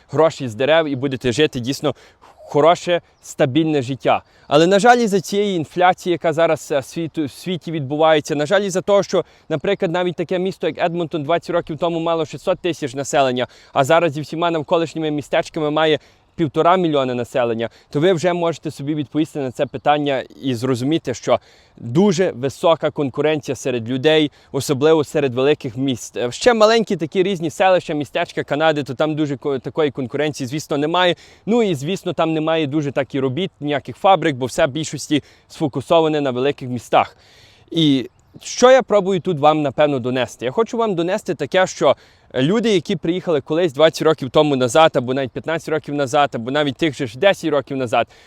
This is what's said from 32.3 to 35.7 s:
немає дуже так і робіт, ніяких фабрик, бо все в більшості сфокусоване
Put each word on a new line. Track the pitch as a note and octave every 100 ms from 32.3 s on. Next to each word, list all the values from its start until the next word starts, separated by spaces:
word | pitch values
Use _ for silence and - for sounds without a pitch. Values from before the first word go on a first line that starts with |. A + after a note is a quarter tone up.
немає | D#3+ D#3 E3 D3+
дуже | D3+ C#3+
так | C#3 C3+ C#3
і |
робіт, | C3+ B2+ F#3+ -
ніяких | D3 C#3+ - B2
фабрик, | G3 F#3+ D#3 C3
бо | B2+
все | - D#3+
в |
більшості | C3 D3+ C#3+ - D3 - _ _
сфокусоване | - D#3